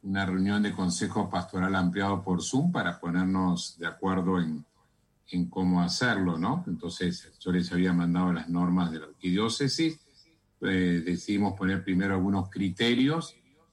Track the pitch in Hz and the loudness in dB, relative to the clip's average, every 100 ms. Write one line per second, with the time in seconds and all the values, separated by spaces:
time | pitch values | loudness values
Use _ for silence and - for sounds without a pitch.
0 | 98 98 92 92 98 104 104 92 92 - | -4 -2 0 0 2 2 0 0 -2 -2
1 | 101 107 92 95 87 92 95 95 90 95 | -2 -2 -2 -4 -4 -2 0 2 2 0
2 | 98 98 92 90 - 131 175 175 90 85 | -2 -2 0 -2 0 0 2 0 -2 -4
3 | 87 87 92 95 92 87 - - 85 - | -2 0 2 2 2 0 -4 -8 -8 -4
4 | 95 95 90 90 80 78 - _ _ _ | -2 0 2 2 0 -4 -10 _ _ _
5 | _ _ - 90 87 95 92 90 87 - | _ _ -6 -2 -2 0 2 2 2 2
6 | 123 104 92 80 95 160 - 82 85 - | 0 2 0 0 0 -2 -2 -6 -6 -4
7 | 90 87 - - 90 90 87 87 92 87 | -4 -4 -12 -12 -2 0 2 2 2 2
8 | 85 87 90 82 82 87 87 90 85 80 | 2 2 2 0 -2 0 2 2 0 -4
9 | 76 - 92 92 110 - 139 - 160 156 | -12 -8 -2 0 0 0 -2 0 -2 -2
10 | _ _ _ _ _ _ 92 92 90 87 | _ _ _ _ _ _ 0 2 2 2
11 | 82 87 - 101 101 95 95 95 95 92 | 0 -4 0 0 0 0 -2 -2 0 0
12 | 98 95 95 98 92 - 98 90 117 120 | 2 2 2 0 -2 -4 -4 0 0 4
13 | 135 165 156 - _ _ _ | 2 2 -4 -16 _ _ _